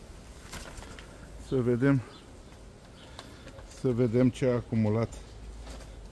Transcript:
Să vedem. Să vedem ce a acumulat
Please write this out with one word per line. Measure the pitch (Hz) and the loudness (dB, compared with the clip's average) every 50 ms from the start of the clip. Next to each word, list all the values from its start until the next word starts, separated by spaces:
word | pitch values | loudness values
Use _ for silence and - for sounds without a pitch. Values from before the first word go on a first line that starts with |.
| - - - - - - - - - - - - - - - - - - - - - - - - - - - - - - | -16 -16 -16 -16 -16 -16 -16 -16 -14 -12 -12 -10 -10 -10 -12 -12 -12 -12 -14 -14 -14 -16 -16 -16 -16 -14 -14 -14 -4 0
Să | 139 | 2
vedem. | 131 117 123 123 117 131 139 139 131 110 - - - - - - - - - - - - - - - - - - - - - - - - - - - - - - - - - - - | 4 6 6 6 6 8 8 6 6 4 0 -8 -16 -18 -18 -18 -18 -18 -18 -18 -18 -18 -18 -18 -18 -20 -20 -18 -18 -18 -16 -16 -16 -16 -16 -16 -18 -16 -16 -16 -16 -16 -16 -6 -2
Să | - 131 | 2 2
vedem | 120 113 127 113 107 123 127 127 | 4 4 4 6 6 6 6 6
ce | - - 139 | 4 4 2
a | 127 123 | 2 2
acumulat | 120 110 - 117 113 110 104 107 113 117 - - - - - - - - - - - - - - - - - - - - - | 2 0 0 2 4 4 4 4 2 2 0 -2 -8 -14 -14 -14 -14 -14 -14 -12 -12 -12 -12 -12 -12 -14 -14 -14 -14 -16 -16